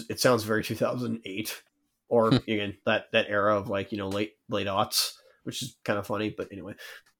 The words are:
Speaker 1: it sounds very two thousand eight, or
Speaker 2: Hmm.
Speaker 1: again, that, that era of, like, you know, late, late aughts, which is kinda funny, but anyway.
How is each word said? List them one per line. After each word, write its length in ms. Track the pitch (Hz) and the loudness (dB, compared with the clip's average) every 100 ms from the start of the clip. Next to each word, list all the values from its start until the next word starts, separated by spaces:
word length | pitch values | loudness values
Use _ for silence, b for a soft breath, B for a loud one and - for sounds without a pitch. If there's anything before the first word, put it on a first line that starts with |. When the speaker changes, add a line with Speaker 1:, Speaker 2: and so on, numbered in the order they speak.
| - | -6
Speaker 1:
it 120 | 110 | 2
sounds 240 | 131 117 | 4 4
very 180 | 104 107 | 2 0
two 140 | - 107 | 0 0
thousand 460 | 117 123 117 113 | 0 0 -4 -6
eight, 380 | - 95 107 - - _ _ _ - | -6 -8 -8 -10 -16 _ _ _ 2
or 220 | 120 113 | 4 6
Speaker 2:
Hmm. 60 | 123 | 4
Speaker 1:
again, 400 | - 104 101 95 | 4 -2 -2 -4
that, 260 | - 107 - | 0 0 2
that 140 | 113 104 | 0 2
era 280 | 104 104 104 | 2 4 2
of, 120 | 98 | 0
like, 200 | 98 98 | -4 -4
you 80 | 104 | -4
know, 100 | 98 | -2
late, 260 | 101 107 - - | -2 -4 -6 -6
late 180 | 104 98 | -4 0
aughts, 480 | 98 110 - - b b b | 0 0 0 -2 b b b
which 180 | - - | -12 -8
is 140 | - - | -8 -6
kinda 180 | - 104 | -4 -4
funny, 260 | 101 104 107 | -4 -4 -4
but 200 | 107 95 | -4 -10
anyway. 220 | 98 95 - B B B | -12 -14 -14 B B B